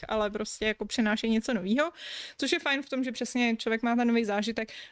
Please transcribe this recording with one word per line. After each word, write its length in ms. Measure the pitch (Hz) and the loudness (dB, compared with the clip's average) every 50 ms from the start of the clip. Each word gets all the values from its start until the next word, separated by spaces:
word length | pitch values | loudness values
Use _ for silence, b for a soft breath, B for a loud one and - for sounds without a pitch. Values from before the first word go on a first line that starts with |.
| - | -4
ale 220 | - 220 220 208 202 | -2 0 0 0 0
prostě 360 | 208 208 214 - - - 214 | -2 -4 -6 -6 -4 -2 -2
jako 200 | 220 208 - 208 | -2 -2 -2 -4
přináší 440 | 208 - 254 220 214 220 - - 226 | -2 0 2 2 2 2 2 2 2
něco 240 | 226 226 - - 240 | 2 2 2 0 0
novýho, 380 | 190 185 190 226 277 302 349 - B B B B B B B B | 0 2 2 2 2 2 0 -2 B B B B B B B B
což 140 | B 277 254 | B 0 0
je 80 | 349 339 | 0 2
fajn 220 | - 294 277 277 | 2 0 0 0
v 80 | 277 - | -2 -2
tom, 140 | 269 262 254 | -2 -2 -2
že 80 | 254 | -2
přesně 440 | 233 - 247 - - 247 240 233 226 | -2 -4 -4 -2 0 2 2 2 2
člověk 280 | 220 - 226 226 220 - | 0 0 0 0 0 2
má 120 | 240 233 | 2 2
ten 120 | 240 240 | 4 4
nový 180 | 233 233 233 233 | 4 4 4 4
zážitek. 460 | 208 202 208 202 226 226 - 220 - B B B B | 2 0 0 0 0 -2 -4 -6 -6 B B B B